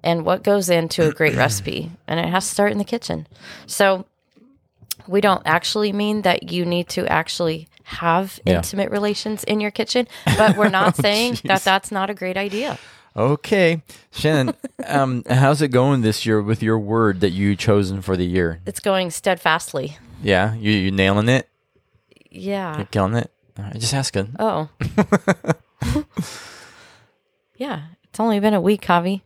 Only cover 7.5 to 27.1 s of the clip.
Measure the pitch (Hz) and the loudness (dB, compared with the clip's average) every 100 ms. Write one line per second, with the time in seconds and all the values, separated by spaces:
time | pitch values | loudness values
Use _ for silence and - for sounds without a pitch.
7.5 | 160 160 _ - - 170 165 190 - - | -4 -10 _ -16 -4 0 0 -2 -4 0
8.5 | 123 82 196 196 202 208 208 220 214 - | 0 0 -4 -2 0 -2 -2 -6 -6 -2
9.5 | 214 208 - 220 247 240 - - 131 214 | -2 -2 -4 -2 -2 -2 -4 -2 4 4
10.5 | 196 208 190 202 165 202 208 240 233 - | 6 4 4 2 2 0 2 0 -2 0
11.5 | 190 - 190 - 202 196 202 185 185 202 | 0 2 0 0 -4 -4 -4 -4 -4 -4
12.5 | 202 277 185 - - _ - 120 147 - | -4 -4 -8 -12 -20 _ -2 0 0 0
13.5 | 202 170 165 - - _ - 151 156 131 | 4 4 2 -6 -20 _ -2 2 2 0
14.5 | - 262 - - 143 135 123 - 127 135 | -4 -12 -12 -2 0 2 -2 0 4 4
15.5 | 143 151 127 131 135 110 104 113 107 104 | 4 2 4 4 4 2 0 0 0 2
16.5 | 107 110 110 101 113 110 92 95 90 101 | 0 0 0 0 2 2 2 0 2 0
17.5 | 98 - 104 95 98 95 92 90 92 85 | 0 2 2 2 -4 -4 -2 0 0 0
18.5 | 82 92 190 208 190 180 - - 180 170 | -2 -10 -6 -2 -2 -2 -4 -2 0 0
19.5 | 160 - 143 143 - - - 107 92 104 | 0 -2 -8 -8 -12 -20 -8 0 2 2
20.5 | 110 104 107 95 98 95 101 110 131 - | 0 0 2 2 2 4 4 2 2 0
21.5 | _ _ _ _ _ _ _ _ - 190 | _ _ _ _ _ _ _ _ -12 -8
22.5 | 202 185 151 101 107 95 117 - _ _ | -6 -6 -8 -4 -2 0 0 -4 _ _
23.5 | - 101 110 113 135 131 - 101 135 220 | -14 -12 -6 -4 -2 -2 -4 -4 -4 -2
24.5 | 175 156 _ - - 196 202 - 185 - | -2 -6 _ -4 -2 0 0 0 -4 -2
25.5 | - _ _ - 302 302 - - - - | -4 _ _ -4 -4 -4 -10 -10 -14 -18
26.5 | - - - - _ _ | -20 -20 -20 -20 _ _